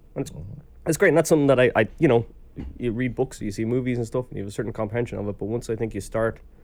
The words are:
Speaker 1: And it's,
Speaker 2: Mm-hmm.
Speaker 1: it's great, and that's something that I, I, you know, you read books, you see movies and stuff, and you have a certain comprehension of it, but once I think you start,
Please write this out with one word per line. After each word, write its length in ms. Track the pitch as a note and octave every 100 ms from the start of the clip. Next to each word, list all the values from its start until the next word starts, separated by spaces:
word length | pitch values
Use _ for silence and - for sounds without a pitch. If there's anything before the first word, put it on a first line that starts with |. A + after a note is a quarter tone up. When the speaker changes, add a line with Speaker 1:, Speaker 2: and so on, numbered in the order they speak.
| - -
Speaker 1:
And 60 | C3+
it's, 40 | D3
Speaker 2:
Mm-hmm. 240 | G2+ - - - -
Speaker 1:
it's 120 | D#3+
great, 100 | F#3+
and 60 | D#3
that's 120 | D#3
something 180 | D#3+ C#3
that 140 | B2
I, 100 | B2+ G#2+
I, 120 | G#2+ -
you 100 | C#3
know, 180 | A#2 A2 - - - - -
you 140 | A#2+
read 220 | A2 B2+
books, 260 | A2+ B2 -
you 100 | G#2+
see 120 | G2+
movies 320 | A2 B2+ B2+ A#2+
and 80 | A#2
stuff, 200 | B2+ B2
and 80 | G2
you 60 |
have 60 | G2+
a 40 |
certain 200 | - G2+
comprehension 460 | G#2 G#2+ A#2+ A#2+ G2
of 100 | G2+
it, 100 | G2
but 80 | G2+
once 240 | A#2+ A#2+
I 60 | A2
think 180 | A2+
you 60 | G2+
start, 400 | - A2 A2+ - - -